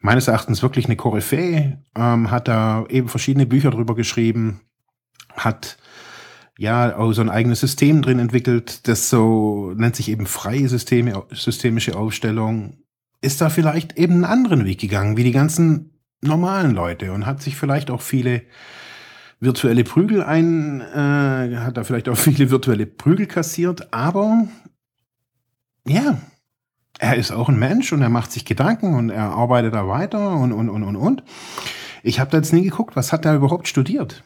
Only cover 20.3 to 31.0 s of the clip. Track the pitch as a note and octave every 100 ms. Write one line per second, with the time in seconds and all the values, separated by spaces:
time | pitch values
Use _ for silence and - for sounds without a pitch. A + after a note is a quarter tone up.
20.3 | D#3+ E3 E3 D3+ C#3 A2 D3 C#3+ C#3+ C#3
21.3 | C3 B2 A#2+ A#2+ B2 A2+ A#2+ B2 A#2 -
22.3 | C3+ C3+ C3 B2 G#2+ G#2 - C#3+ F3+ G3+
23.3 | F3 E3 - F3 E3+ - - E3+ G3 G#3+
24.3 | A3+ A3 - - _ _ _ _ _ _
25.3 | _ _ _ _ _ - E3+ D4 D3 -
26.3 | _ _ _ _ _ _ - G#2+ C3+ -
27.3 | G#2+ A#2 A#2 B2+ A3 C4 D3+ B2 A#2+ A#2
28.3 | - - A2+ D#3 A3+ G3 C3+ A2+ G#2 G#2+
29.3 | - A#2+ B2+ A2+ A2 F#2+ A#2 F#3+ G#3+ G3+
30.3 | E3 B2+ G#2+ A2+ G#2 G2 G2+